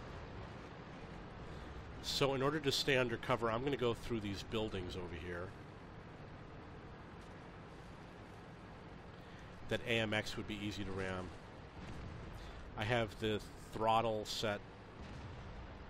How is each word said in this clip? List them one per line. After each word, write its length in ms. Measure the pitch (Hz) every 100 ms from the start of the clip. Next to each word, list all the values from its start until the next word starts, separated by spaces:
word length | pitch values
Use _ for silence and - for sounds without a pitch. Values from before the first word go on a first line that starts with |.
| - - - - - - - - - - - - - - - - - - - -
So 320 | - - 139
in 80 | 135
order 180 | 139 156
to 100 | 143
stay 280 | - - 131
undercover, 520 | 123 113 - 120 113
I'm 140 | 113
gonna 140 | 139 131
go 160 | 120
through 260 | 110 - 117
these 220 | 101 95
buildings 520 | - 113 110 95 90
over 200 | 90 87
here. 340 | 87 87 87 92 - - - - - - - - - - - - - - - - - - - - - - - - - - - - - - - - - - - - - - - - - -
That 100 | 110 -
A 140 | 117
M 120 | 110
X 240 | 107 - -
would 100 | 101
be 120 | 107
easy 220 | 104 98
to 80 | 98
ram. 380 | 95 95 92 90 - - - - - - - - - - - - - - -
I 80 |
have 340 | 107 120 113 -
the 200 | 110 104 - - -
throttle 540 | 104 110 113 117 107 104
set 340 | - 110 104 - - - - - - - - - - - -